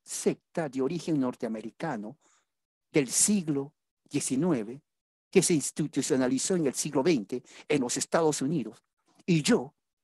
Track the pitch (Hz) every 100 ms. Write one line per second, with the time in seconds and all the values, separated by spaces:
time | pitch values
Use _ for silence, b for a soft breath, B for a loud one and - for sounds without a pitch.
0 | - - 202 151 _ - 151 131 127 170
1 | 175 151 127 123 117 110 110 - 165 120
2 | 104 139 _ _ _ _ _ _ _ 156
3 | 131 - - 208 160 139 139 _ _ _
4 | - 143 - 131 185 135 104 139 _ _
5 | _ _ _ 190 170 160 - - 147 143
6 | - 139 127 131 - 185 160 - 156 143
7 | 165 147 98 123 - B B 147 - -
8 | - 170 160 147 139 165 110 - _ _
9 | _ _ - 165 160 220 127 _ _ _